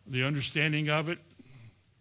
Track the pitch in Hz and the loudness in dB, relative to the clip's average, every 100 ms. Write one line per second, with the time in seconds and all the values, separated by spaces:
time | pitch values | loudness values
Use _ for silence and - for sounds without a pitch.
0 | - 127 135 147 123 156 156 151 151 151 | -4 0 0 0 0 2 2 2 2 2
1 | 156 175 - - - - - - _ _ | 0 -4 -10 -20 -20 -20 -20 -20 _ _